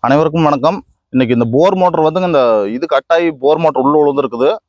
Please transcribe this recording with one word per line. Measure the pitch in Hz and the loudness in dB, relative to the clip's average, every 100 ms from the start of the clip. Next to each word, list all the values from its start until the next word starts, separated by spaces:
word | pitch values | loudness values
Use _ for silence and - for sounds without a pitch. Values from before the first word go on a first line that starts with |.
அனைவருக்கும் | 120 143 160 147 151 | 0 0 0 0 0
வணக்கம். | 147 139 190 - _ _ | 0 -2 -4 -10 _ _
இன்னைக்கு | 131 127 120 | -2 0 0
இந்த | 117 | 0
போர் | 127 180 190 | 2 2 2
மோட்டர் | 180 165 156 | 0 0 -2
வந்துங்க, | 165 180 | -2 -2
இந்த | 151 123 110 101 117 | 0 2 2 -2 -6
இது | 160 | -2
கட்டாயி | 139 - 170 170 147 | -4 0 0 0 -2
போர் | 135 156 | 0 2
மோட்டர் | 165 131 | 0 0
உள்ள | 135 151 | 0 2
விழுந்துருக்குது. | 147 139 131 117 135 165 | 2 0 -4 -2 -2 -2